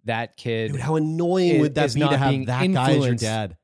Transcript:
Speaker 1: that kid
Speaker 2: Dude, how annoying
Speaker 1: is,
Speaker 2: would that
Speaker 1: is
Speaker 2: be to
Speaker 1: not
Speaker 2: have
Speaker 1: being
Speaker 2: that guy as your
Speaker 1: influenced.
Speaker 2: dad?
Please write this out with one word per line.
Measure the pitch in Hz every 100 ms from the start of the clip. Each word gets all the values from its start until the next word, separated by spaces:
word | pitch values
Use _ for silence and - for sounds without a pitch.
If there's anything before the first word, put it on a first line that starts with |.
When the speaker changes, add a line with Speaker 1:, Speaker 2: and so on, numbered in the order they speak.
| 110
Speaker 1:
that | 113 117 -
kid | 123 113 110
Speaker 2:
Dude, | 139
how | 131 160
annoying | 156 160 170 185 180
Speaker 1:
is, | 165
Speaker 2:
would | 151 139
that | 147
Speaker 1:
is |
Speaker 2:
be | 123
to | 139
Speaker 1:
not | 143
Speaker 2:
have | 135
Speaker 1:
being | 135 127
Speaker 2:
that | 123 185
guy | 180
as | 131
your | 135
Speaker 1:
influenced. | 131 117
Speaker 2:
dad? | 110 110 101 82